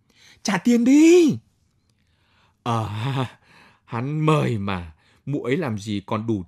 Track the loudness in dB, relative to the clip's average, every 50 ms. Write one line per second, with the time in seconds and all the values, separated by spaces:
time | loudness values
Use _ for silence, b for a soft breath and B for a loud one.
0 | _ _ b b b b b b b -4 -4 -2 0 2 2 2 4 4 6 6
1 | 8 8 8 6 6 4 2 -2 -6 _ _ _ _ _ _ _ _ _ _ _
2 | _ _ _ _ _ _ _ _ _ _ _ _ -6 -4 -4 -4 -4 -6 -8 -8
3 | -6 -6 -4 -4 -6 -6 -8 _ b b b b b b b b b b -10 -8
4 | -8 -6 -4 -2 0 2 2 2 0 -2 -4 -4 -4 -6 -6 -6 -8 -12 -16 _
5 | _ _ _ _ _ -8 -8 -6 -4 -4 -4 -4 -4 -4 -6 -8 -8 -8 -8 -8
6 | -8 -6 -8 -6 -4 -4 -6 -6 -6